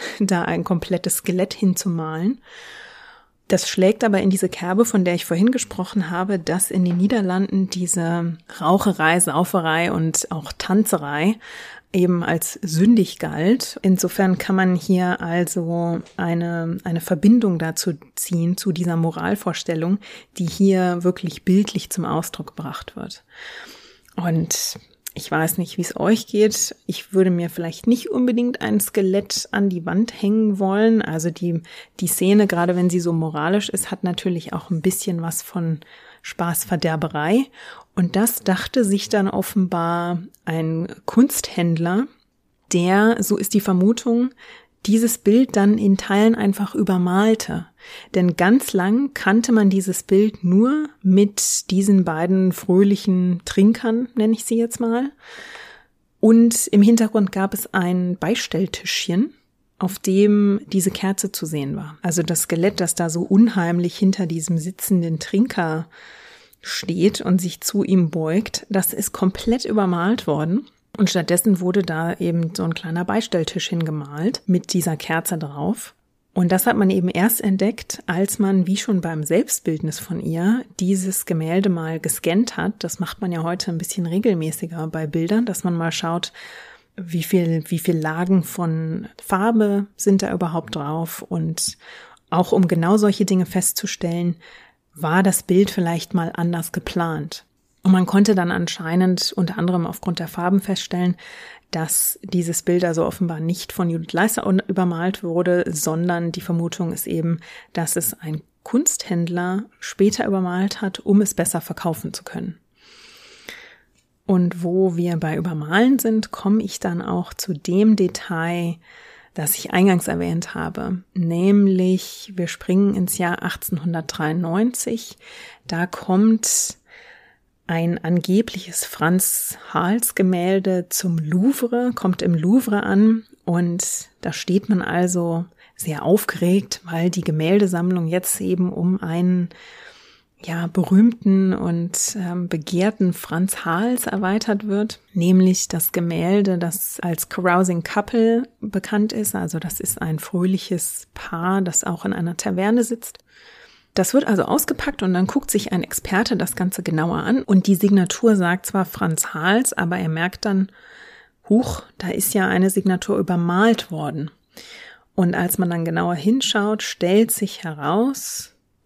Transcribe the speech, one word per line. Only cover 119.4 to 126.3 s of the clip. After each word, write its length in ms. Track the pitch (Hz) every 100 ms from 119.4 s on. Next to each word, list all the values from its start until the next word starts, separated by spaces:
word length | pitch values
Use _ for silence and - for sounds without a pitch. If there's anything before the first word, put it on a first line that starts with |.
| 151 -
ich 160 | -
eingangs 340 | 180 196 180 -
erwähnt 480 | 170 170 165 -
habe. 480 | - - - - 180 -
Nämlich, 1200 | 185 165 170 190 202 196 185 185 185 - - -
wir 120 | 185 170
springen 480 | - - 185 202
ins 220 | 196 180 -
Jahr 260 | 175 -
achtzehnhundertdreiundneunzig. 1700 | - - - 170 170 165 156 - 156 165 165 185 233 247 - 226 - - - - - - -
Da 200 | 165 175
kommt 920 | - - 185 220